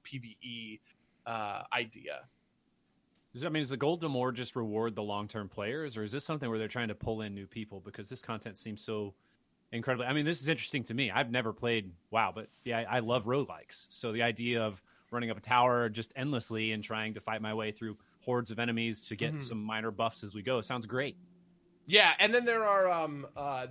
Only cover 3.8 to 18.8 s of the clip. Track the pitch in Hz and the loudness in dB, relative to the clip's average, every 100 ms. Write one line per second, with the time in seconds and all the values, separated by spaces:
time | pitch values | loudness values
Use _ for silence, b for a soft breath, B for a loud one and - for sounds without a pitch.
3.8 | 143 170 160 131 127 120 120 127 110 107 | 2 2 0 0 0 -2 -4 -4 -2 0
4.8 | 113 107 104 101 104 110 98 - 104 147 | 0 -2 -4 -4 -4 -6 -6 -4 -4 -4
5.8 | 151 110 107 131 - 151 123 110 107 123 | -6 -6 -4 -4 -4 -2 0 -2 -2 -2
6.8 | 113 101 120 110 107 101 98 117 104 95 | -2 -2 -4 -2 -4 -8 -10 -10 -10 -12
7.8 | 98 104 101 127 - 110 113 95 113 104 | -12 -12 -12 -10 -6 -6 -8 -10 -10 -8
8.8 | - 107 101 - _ _ _ _ _ 117 | -4 -4 -4 -8 _ _ _ _ _ -4
9.8 | 123 120 123 151 151 170 135 160 - 143 | 0 0 0 2 2 0 0 -2 -2 -4
10.8 | 113 117 120 104 123 123 113 - 120 113 | -2 0 2 2 2 2 0 0 2 2
11.8 | 95 87 _ 110 101 95 104 - 120 113 | 0 -10 _ 2 2 0 -10 -10 -2 -2
12.8 | 104 123 110 123 107 139 98 80 - - | 0 0 2 2 2 0 0 -6 -14 -16
13.8 | - - 117 113 117 113 120 117 110 95 | -14 -6 -2 2 2 2 0 2 0 -2
14.8 | b b b 120 117 104 117 123 127 120 | b b b -2 -2 -4 4 6 8 6
15.8 | 117 107 107 135 139 127 - 113 110 107 | 2 -2 -6 -4 -2 -2 -2 -2 0 -2
16.8 | 104 110 110 104 113 110 107 110 107 104 | -2 -4 -4 -6 -4 -2 -2 -2 -2 -4
17.8 | 113 101 b b - 123 113 110 120 113 | -6 -8 b b 0 0 0 -2 0 0